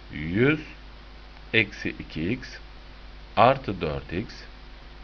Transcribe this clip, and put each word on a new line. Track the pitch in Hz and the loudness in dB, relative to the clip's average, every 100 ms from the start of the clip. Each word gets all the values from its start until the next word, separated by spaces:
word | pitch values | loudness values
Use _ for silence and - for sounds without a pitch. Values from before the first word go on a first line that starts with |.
| - | -12
yüz | 78 78 98 135 156 147 - - - - - - - - | -6 0 6 6 4 -2 -14 -16 -16 -18 -18 -18 -16 2
eksi | 113 104 - 98 - | 2 2 -2 -6 -6
iki | - 78 85 | -8 -2 0
x | 127 - - - - - - - - - - | -2 -4 -14 -14 -16 -16 -16 -16 -16 -4 8
artı | 120 135 - 95 | 8 8 2 0
dört | 80 69 - | 0 0 -2
x | 85 - - - - - - - - | -4 -4 -10 -14 -16 -16 -16 -16 -14